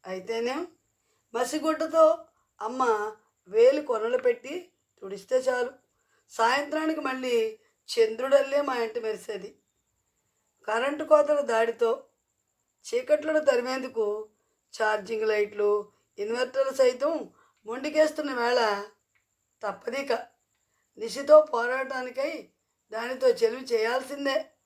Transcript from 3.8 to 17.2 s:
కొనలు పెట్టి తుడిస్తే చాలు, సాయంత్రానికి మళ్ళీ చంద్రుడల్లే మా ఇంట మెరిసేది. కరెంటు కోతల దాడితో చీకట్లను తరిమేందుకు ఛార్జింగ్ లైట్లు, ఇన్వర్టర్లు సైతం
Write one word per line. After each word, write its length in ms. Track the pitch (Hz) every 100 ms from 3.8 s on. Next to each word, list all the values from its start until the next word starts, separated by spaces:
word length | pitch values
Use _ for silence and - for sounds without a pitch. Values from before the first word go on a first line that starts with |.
కొనలు 380 | 294 220 226 247 254
పెట్టి 280 | 240 262 349 349 _ _ _
తుడిస్తే 360 | 196 196 - 254
చాలు, 320 | 254 247 247 - _ _ _ _ _
సాయంత్రానికి 720 | - 233 269 285 311 311 302
మళ్ళీ 340 | 277 262 254 233 220 220 _ _ -
చంద్రుడల్లే 680 | 233 220 226 269 277 277 285
మా 140 | 277 247
ఇంట 200 | 226 233
మెరిసేది. 500 | 220 202 - 202 202 _ _ _ _ _ _ _ _ _ _ _ -
కరెంటు 360 | 226 269 302
కోతల 360 | 302 302 294 294
దాడితో 500 | 233 226 226 226 226 - - _ _ _ _ _ _ _ -
చీకట్లను 560 | 240 269 302 302 302 294
తరిమేందుకు 600 | 247 247 262 262 226 208 214 214 _ _ _ _
ఛార్జింగ్ 560 | - 214 214 196 226 220
లైట్లు, 420 | 214 202 208 208 208 208 _ _ -
ఇన్వర్టర్లు 540 | 208 240 254 262 269 262
సైతం 380 | 254 254 294 320